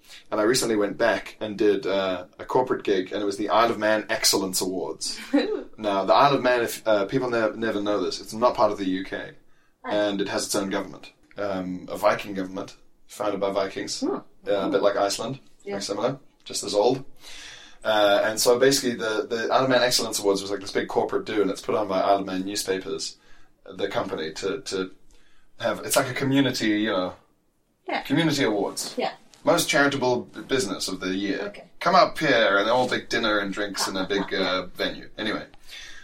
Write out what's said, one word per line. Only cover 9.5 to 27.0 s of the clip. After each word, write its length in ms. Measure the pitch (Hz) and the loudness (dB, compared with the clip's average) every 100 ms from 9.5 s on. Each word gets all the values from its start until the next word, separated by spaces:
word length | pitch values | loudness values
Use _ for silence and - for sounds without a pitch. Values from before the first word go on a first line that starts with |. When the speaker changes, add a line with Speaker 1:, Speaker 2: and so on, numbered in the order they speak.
| - _ _ - | -20 _ _ -4
Speaker 3:
Oh. 40 | |
Speaker 1:
And 280 | 104 104 98 | 0 0 0
it 60 | 98 | -2
has 160 | 104 - | -2 -2
its 80 | 107 | -2
own 160 | 98 | -2
government. 400 | 101 - - - _ _ - | -4 -6 -14 -20 _ _ -8
Um, 500 | 101 92 92 90 - | -4 -4 -4 -8 -8
a 40 | - | 2
Viking 360 | 104 110 107 | 2 2 -4
government, 420 | 95 92 95 - - - _ - | -6 -6 -8 -12 -16 -20 _ -20
founded 340 | - 107 98 | -6 -4 -2
by 120 | 98 | -2
Vikings. 480 | 98 98 98 98 - | 0 -2 -4 -8 -4
Speaker 3:
Hmm. 160 | 294 403 - - - | -2 -4 -8 -14 -2
Speaker 1:
Uh, 60 | |
a 160 | 101 95 | 0 2
bit 120 | 98 | 2
like 140 | 101 - | 2 2
Iceland, 440 | 101 101 113 139 - - | 0 0 -6 -8 -14 -16
Speaker 3:
Yeah. 100 | 202 | -10
Speaker 1:
very 100 | 196 | -8
similar, 340 | - 104 123 139 - _ - | -4 -2 -2 -4 -14 _ -12
just 180 | - | -8
as 100 | 104 | -2
old. 320 | 101 113 135 - - - - - - - - | 4 4 2 -6 -16 -16 -16 -16 -18 -20 -6
Uh, 380 | 110 107 104 101 | 0 4 6 6
and 160 | 92 107 | 2 2
so 180 | 123 120 | 4 6
basically 380 | 135 139 127 113 | 6 4 0 -2
the, 320 | 110 110 - | -2 -2 -2
the 200 | 117 113 | -4 2
Isle 120 | 120 131 | 2 4
of 40 | |
Man 140 | 123 | 4
Excellence 340 | 123 - 226 - | 4 2 0 0
Awards 220 | 202 95 | 2 0
was, 80 | 196 | -2
like, 120 | 101 | -6
this 100 | - | -4
big 160 | 120 95 | -4 -2
corporate 380 | 120 - 101 98 | 0 0 -2 -2
do, 180 | 107 | 0
and 80 | 95 | 0
it's 100 | 92 | 0
put 140 | - 110 | -2 -2
on 120 | 101 | 0
by 140 | 95 | 0
Isle 180 | 98 98 | 4 2
of 40 | 95 | 2
Man 180 | 95 | -4
newspapers, 720 | 95 101 - 95 95 80 - - - - - _ - | -4 -6 -4 -4 -4 -8 -8 -12 -20 -20 -20 _ -18
the 160 | 92 101 | -8 -4
company, 440 | 120 - - 80 | -4 -4 -6 -8
to, 280 | - 98 98 | -4 -4 -4
to 300 | - 95 95 - - - - - - - | -4 -4 -6 -8 -20 -20 -20 -20 -20 -4
have, 200 | 113 104 - | -4 -4 0
it's 100 | 143 | 0
like 140 | 127 | 0
a 40 | - | -2
community, 540 | 131 139 131 - 110 | 2 4 2 0 0
you 200 | 104 107 | 0 0
know, 220 | 95 | 0